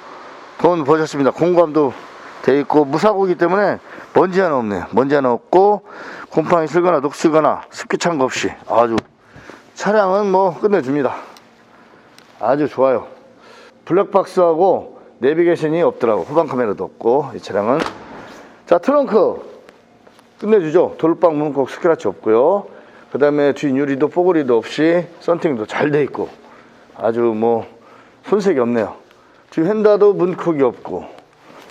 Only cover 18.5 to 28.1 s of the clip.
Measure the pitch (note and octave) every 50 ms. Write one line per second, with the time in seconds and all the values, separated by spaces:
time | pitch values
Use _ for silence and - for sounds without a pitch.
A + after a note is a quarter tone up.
18.5 | - - _ - F3 F3 - C4 C#4+ D4 C4+ G3+ G3+ G#3+ E3+ B2 F#2+ - - -
19.5 | - - - - _ _ _ _ _ _ _ - _ _ - _ _ _ - G#3
20.5 | A3 G#3 E3 D#3 D3 F#3 D3 - - - - D#3+ E3+ E3+ F3+ E3+ D#3 D3 D3+ D#3
21.5 | C3+ C#3+ C3 - - - - F3 D#3+ - - G#2 F2+ - - A2 A2 A2+ C3 E3
22.5 | G3 G3+ G3 - - - - - - - - _ - B2 C#3+ D3 D3 D3 C#3+ C#3+
23.5 | B2+ - - C#3+ C3 C3+ D3 C#3 C#3 C3+ D3+ C#3 - F3 F3 F3+ F3 D#3+ C#3+ B2
24.5 | A#2+ A2+ A2 - - - D3+ E3 E3+ F3 E3 - - - - - E3+ D#3+ F3 E3
25.5 | C3+ A2 G#2+ - - - D3 D3+ C#3+ D3+ C#3 - - G#2 F#2 - - - - -
26.5 | - - - - _ - - _ - - - A2+ A2+ A#2 A#2+ A#2 A2 G#2+ A2+ A#2
27.5 | A#2 A2+ G2+ - - - _ - - - - _